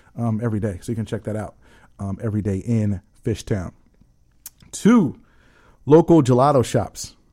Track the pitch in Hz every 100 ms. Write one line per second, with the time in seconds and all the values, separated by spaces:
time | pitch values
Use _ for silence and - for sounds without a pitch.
0 | _ - 117 107 120 107 107 87 - 110
1 | 104 107 110 107 90 - _ _ _ -
2 | 98 95 113 104 101 95 117 113 104 95
3 | - _ 120 104 - 104 - - _ _
4 | _ _ _ _ - - _ - 202 240
5 | 135 - _ _ _ _ _ _ 123 160
6 | 170 165 127 123 143 139 107 117 - -
7 | - _ _